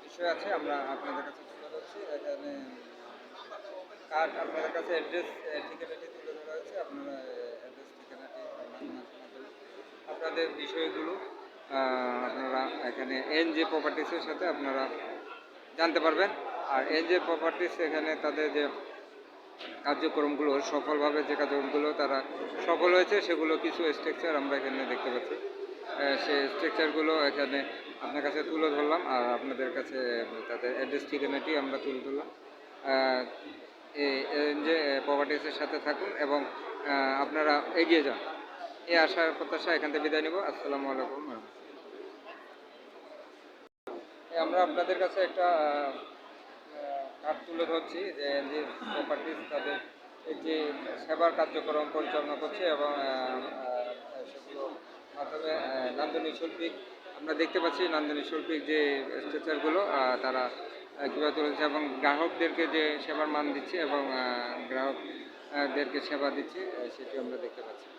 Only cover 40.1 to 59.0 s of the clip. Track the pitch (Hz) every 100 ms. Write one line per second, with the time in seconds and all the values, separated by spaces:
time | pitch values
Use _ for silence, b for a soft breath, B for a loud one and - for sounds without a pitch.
40.1 | 156 156 175 156 - 143 139 139 135 127
41.1 | 139 147 117 110 - - - - - -
42.1 | - - - - - - - - - 147
43.1 | 302 302 - - - - _ - - -
44.1 | - - 165 160 175 175 156 175 180 185
45.1 | 196 180 - 175 170 151 147 143 135 -
46.1 | - - - - - - 151 143 139 135
47.1 | - 147 156 - 165 165 165 156 165 196
48.1 | 147 143 139 139 147 143 - 110 147 143
49.1 | 147 160 156 - 147 143 135 - - -
50.1 | - 165 151 160 156 147 139 131 - -
51.1 | 156 170 165 156 156 156 151 151 156 147
52.1 | 151 147 143 151 139 180 147 147 143 135
53.1 | 131 127 127 131 135 127 123 123 123 -
54.1 | 135 127 139 135 139 135 - - - -
55.1 | 143 143 151 156 160 135 131 127 127 151
56.1 | 160 156 147 165 170 165 - - - -
57.1 | - 151 151 160 190 165 147 180 160 151
58.1 | 147 139 160 - 156 143 156 147 139